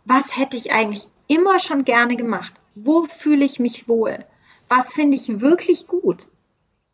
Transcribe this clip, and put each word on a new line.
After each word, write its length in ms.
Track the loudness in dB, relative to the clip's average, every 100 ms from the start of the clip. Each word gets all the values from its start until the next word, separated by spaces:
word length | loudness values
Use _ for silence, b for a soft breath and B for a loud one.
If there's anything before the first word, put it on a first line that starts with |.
| 0
was 320 | 0 0 -4
hätte 200 | -4 -4
ich 140 | -2
eigentlich 360 | 0 0 -6 -14 _ _
immer 300 | 2 4 2
schon 260 | 0 -2
gerne 320 | 0 0 0 -2
gemacht? 380 | -4 -6 -8 _ _ -10
Wo 300 | 0 0 0
fühle 400 | -6 0 2 2
ich 140 | 0
mich 280 | -4 -4 -2
wohl? 380 | 0 0 -4 -14 b b b b
Was 260 | 0 0
finde 240 | 0 2 2
ich 240 | -2 0
wirklich 460 | 2 2 2 -2 0
gut? 400 | -2 -2 -4 -10 _ _ _ _ _ _